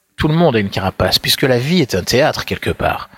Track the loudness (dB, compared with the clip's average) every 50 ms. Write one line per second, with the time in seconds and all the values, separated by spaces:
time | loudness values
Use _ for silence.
0 | _ _ _ -2 -2 0 2 4 4 4 4 2 0 0 -4 -4 -4 -4 -2 0
1 | -2 0 0 -2 -2 -2 -2 0 2 2 2 2 0 0 0 0 0 0 -2 -4
2 | -2 0 2 2 2 2 0 -2 -6 -6 -6 -6 -4 -4 -4 -2 -2 -4 -4 -4
3 | -8 -14 -20